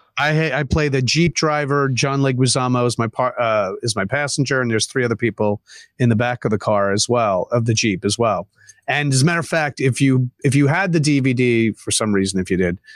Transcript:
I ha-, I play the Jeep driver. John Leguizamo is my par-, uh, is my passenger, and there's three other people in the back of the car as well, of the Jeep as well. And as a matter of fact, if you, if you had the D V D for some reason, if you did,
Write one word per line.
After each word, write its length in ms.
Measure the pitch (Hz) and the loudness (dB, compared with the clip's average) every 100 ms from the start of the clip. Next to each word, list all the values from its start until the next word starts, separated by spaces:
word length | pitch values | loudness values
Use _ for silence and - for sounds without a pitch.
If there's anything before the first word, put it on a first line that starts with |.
| _ - | _ -4
I 160 | 147 | 0
ha-, 240 | 156 160 131 | 0 0 -2
I 40 | |
play 260 | 139 160 147 | -2 0 0
the 140 | 135 | 0
Jeep 320 | 123 151 170 | 0 0 0
driver. 540 | - 156 151 143 143 135 | 0 -2 0 0 0 0
John 320 | 123 139 139 | 0 -2 0
Leguizamo 640 | 135 127 127 135 127 123 123 | 0 2 0 0 0 0 0
is 120 | - | 0
my 80 | 113 | -4
par-, 340 | - 127 117 | -2 -2 0
uh, 320 | 117 107 95 101 | 0 2 0 -4
is 120 | 120 107 | -6 -4
my 80 | |
passenger, 560 | 95 139 143 - 127 135 | -2 -2 -4 -4 0 0
and 100 | 123 | 0
there's 160 | 110 - | -2 -2
three 180 | 135 | -2
other 120 | 120 113 | -2 0
people 440 | 120 - 107 104 - - - - | -2 0 -2 -2 -8 -20 -20 0
in 100 | 120 | 2
the 80 | 110 | 2
back 280 | 120 123 | 0 -2
of 60 | 120 | -2
the 80 | 107 | -2
car 340 | - 104 101 | 0 0 2
as 160 | 101 - | 0 0
well, 400 | 120 110 92 - | 0 2 0 0
of 140 | 120 117 | -2 0
the 80 | |
Jeep 300 | 107 113 92 | 0 0 0
as 140 | 101 101 | -2 0
well. 300 | 117 92 90 _ - _ - | 0 -2 -6 _ -20 _ -4
And 240 | 139 147 | -2 0
as 100 | 131 | 2
a 20 | |
matter 160 | 151 170 | 2 0
of 80 | 151 | -2
fact, 320 | 165 147 - | -2 -2 -2
if 200 | 131 117 | -2 2
you, 300 | 139 131 127 - | 2 2 0 -2
if 100 | 147 | 0
you 140 | 131 139 | 2 2
had 240 | 170 196 | 2 0
the 80 | 165 | 0
D 200 | 147 139 | 2 2
V 140 | 131 | 0
D 380 | 123 123 117 113 | 2 2 2 0
for 180 | 101 - | -2 -6
some 220 | - 107 | -2 0
reason, 260 | 98 95 95 | 2 0 -2
if 120 | 92 | -2
you 60 | 90 | 0
did, 220 | 90 92 - | 0 -2 -10